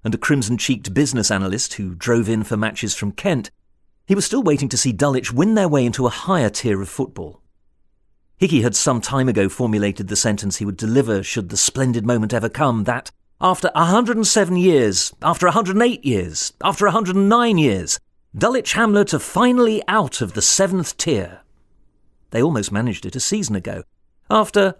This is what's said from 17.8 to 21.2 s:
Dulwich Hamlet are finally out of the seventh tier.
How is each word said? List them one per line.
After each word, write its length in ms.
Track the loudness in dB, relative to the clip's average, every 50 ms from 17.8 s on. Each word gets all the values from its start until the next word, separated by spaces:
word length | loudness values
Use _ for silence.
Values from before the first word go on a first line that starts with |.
| -4 -6 -6 -8 _ _ _ _ _ _ -4
Dulwich 380 | -2 0 0 0 0 -2 -2 0
Hamlet 400 | 0 2 4 4 4 2 2 0
are 60 | -4
finally 640 | -4 -2 0 2 4 4 4 4 4 2 2 0 -2
out 320 | 0 0 0 0 -2 -2 -6
of 140 | -6 -4 -4
the 80 | -2
seventh 560 | 0 0 2 2 2 2 0 -2 -4 -4 -6
tier. 440 | -4 -2 -2 0 -2